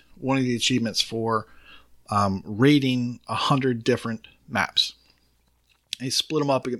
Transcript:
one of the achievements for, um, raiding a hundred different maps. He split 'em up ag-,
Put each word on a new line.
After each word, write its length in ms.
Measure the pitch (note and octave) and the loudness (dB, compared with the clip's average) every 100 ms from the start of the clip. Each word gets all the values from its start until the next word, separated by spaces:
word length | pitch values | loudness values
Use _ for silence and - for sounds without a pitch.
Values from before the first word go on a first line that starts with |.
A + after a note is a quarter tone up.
| _ - | _ -8
one 200 | C3 C3+ | -2 0
of 60 | B2+ | 0
the 100 | A#2+ | 0
achievements 460 | - B2+ A2+ F#2 | 0 0 0 -2
for, 440 | - A2+ A2+ A2 - - - - - - - | -4 -2 0 -2 -4 -18 -20 -20 -20 -20 -4
um, 320 | G#2 G2+ F#2+ - | 0 0 -2 -6
raiding 760 | G#2 C3+ D3 C3 B2+ A#2+ A#2+ - | 2 6 6 4 0 -2 -6 -8
a 80 | A2 | -4
hundred 480 | - C#3+ C3 A#2 | 0 2 2 0
different 440 | A2+ A#2+ A#2 A2+ - _ - | 2 0 0 -8 -10 _ -8
maps. 460 | A2+ F#2 - - - _ _ _ _ _ _ _ _ - - | -4 -2 0 -2 -4 _ _ _ _ _ _ _ _ -14 -8
He 100 | B2+ | -4
split 320 | - - D#3 | -4 -2 -2
'em 60 | C#3+ | 0
up 180 | C3+ C3 | 0 -2
ag-, 120 | A#2+ | -8